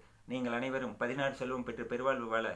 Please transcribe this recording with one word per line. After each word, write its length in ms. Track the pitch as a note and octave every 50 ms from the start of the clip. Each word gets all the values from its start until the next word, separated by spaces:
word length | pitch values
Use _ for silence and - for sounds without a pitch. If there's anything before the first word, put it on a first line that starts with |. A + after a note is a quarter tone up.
| - - - - -
நீங்கள் 280 | - A#2+ C3 B2 A#2+ A#2
அனைவரும் 400 | A#2+ B2+ C3+ C3 C3+ B2+ A2+ G#2 -
பதினாறு 340 | A#2 B2 - C#3+ C#3 C3+ C3+ -
செல்வம் 260 | C3 B2+ C3 B2+ A#2+
பெற்று 160 | A#2+ A2+ - A2+ -
பெருவாழ்வு 360 | B2 A#2+ B2+ C3+ C3 B2 A#2 A2+
வாழ 160 | A2+ A2+ A2+ G#2 F2+